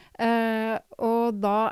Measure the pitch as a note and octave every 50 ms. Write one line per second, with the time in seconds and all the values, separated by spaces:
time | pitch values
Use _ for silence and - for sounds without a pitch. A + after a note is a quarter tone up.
0 | - - _ - A#3 A#3 A#3 A#3 A3+ A3+ A3 A3 A3 A3+ A3+ - - _ - -
1 | - A3+ A3+ A#3 A#3 A#3 A3 G3+ G3+ G3+ G3+ G#3+ A3 A3